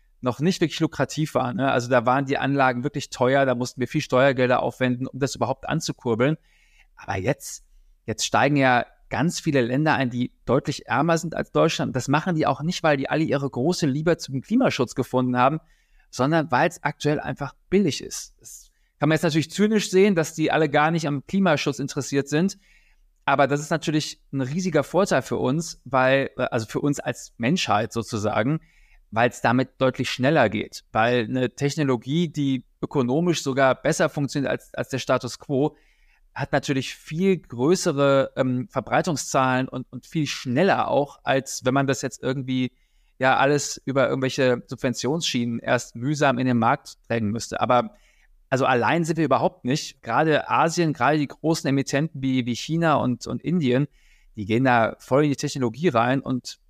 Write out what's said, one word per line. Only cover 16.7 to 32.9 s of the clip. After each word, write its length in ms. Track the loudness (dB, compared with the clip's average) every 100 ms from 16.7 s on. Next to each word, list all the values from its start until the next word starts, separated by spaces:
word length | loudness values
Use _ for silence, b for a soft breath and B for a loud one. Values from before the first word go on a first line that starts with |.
| 0
aktuell 360 | -8 -4 -2 -2
einfach 340 | -4 -8 -10 -12 -2
billig 340 | 0 2 -2
ist. 320 | -8 -12 -14 _
Das 320 | -20 -20 -20 _ _ -2
kann 100 | 0
man 60 | 2
jetzt 80 |
natürlich 280 | 2 0 -2
zynisch 380 | 0 2 2 2
sehen, 260 | 4 4 4
dass 180 | 0
die 180 | -2 0
alle 180 | 2 2
gar 220 | 2 2
nicht 160 | 0 -2
am 180 | -4 -2
Klimaschutz 520 | 0 2 2 0 -4
interessiert 480 | -4 -6 -4 -2 0
sind. 300 | 0 0 -2 b b b b _ _ 0
Aber 220 | 2 4
das 120 | 2
ist 120 | -2
natürlich 500 | -4 0 -2 -2 -8 _
ein 100 | -6
riesiger 420 | -4 -4 0 0
Vorteil 380 | 0 0 2 2
für 160 | 0 -2
uns, 440 | 0 -2 -4 -10 -2
weil, 460 | 2 4 4 0 -4
also 300 | -4 -2 -4
für 160 | -4
uns 180 | -2 -2
als 340 | -4 -8 -10 -6
Menschheit 560 | -2 0 0 0 0
sozusagen, 640 | -4 -6 -4 -2 0 0 -2 b b b b _
weil's 300 | 0 0 2
damit 280 | 0 0 0 0
deutlich 320 | 0 0 -4
schneller 400 | -2 2 4 2
geht. 340 | 0 -6 -10 -6
Weil 340 | 0 2 2 0
eine 280 | -2 -2 -2
Technologie, 720 | -4 0 0 0 -2 -2 -2
die 380 | -2 -2 -2 -6 _
ökonomisch 640 | -6